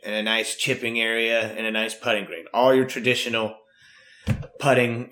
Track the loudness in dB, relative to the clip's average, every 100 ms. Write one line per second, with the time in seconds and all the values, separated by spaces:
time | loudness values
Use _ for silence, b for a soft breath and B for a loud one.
0 | -6 -4 0 0 -2 -4 -2 -2 -2 -2
1 | 0 0 2 0 0 -4 -4 -2 -4 -4
2 | -2 -2 -2 -12 -4 4 6 6 4 0
3 | 0 0 0 -2 -4 -6 _ B B B
4 | B B B -4 -6 -4 2 2 2 -2
5 | -8